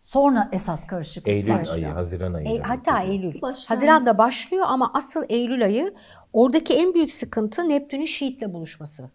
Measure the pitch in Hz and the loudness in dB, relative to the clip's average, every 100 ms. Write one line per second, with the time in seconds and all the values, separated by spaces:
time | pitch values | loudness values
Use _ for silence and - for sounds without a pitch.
0 | - 269 277 247 202 190 196 156 - 185 | 0 4 4 4 0 -2 -4 -6 -6 -8
1 | 151 - 104 101 101 101 82 82 78 80 | -8 -6 -2 0 2 0 0 -4 -4 -4
2 | 87 90 92 87 76 233 - 254 339 240 | -6 -4 -4 -4 -4 -4 -4 -4 0 0
3 | 185 196 180 147 - 269 - 226 285 311 | 0 -4 -4 -6 -8 -8 -4 0 6 6
4 | 240 208 233 254 - 370 381 262 254 285 | 6 4 4 2 -4 -2 0 0 0 -2
5 | 294 320 - 233 240 254 208 214 370 - | -4 -6 -2 -2 -2 0 0 0 -2 -8
6 | - - _ 220 254 294 - 254 359 339 | -20 -20 _ 4 6 4 4 2 4 2
7 | 311 - - - 214 220 349 285 285 277 | 0 -2 -6 -4 -4 -2 0 0 -2 -6
8 | 311 - 277 262 214 170 156 - 147 - | -6 -4 -6 -6 -8 -8 -12 -14 -18 -16
9 | 131 | -20